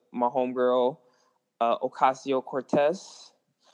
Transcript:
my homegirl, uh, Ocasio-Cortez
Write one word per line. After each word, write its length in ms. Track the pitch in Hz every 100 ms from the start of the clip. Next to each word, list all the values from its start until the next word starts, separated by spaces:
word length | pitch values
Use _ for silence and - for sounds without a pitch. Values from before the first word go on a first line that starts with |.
| _
my 160 | 120 123
homegirl, 680 | 131 127 127 123 127 123 156 _ _ _ _ _ -
uh, 160 | 117 -
Ocasio-Cortez 1500 | 127 - 135 131 139 131 - 139 - 147 147 190 - - - _ _ _ _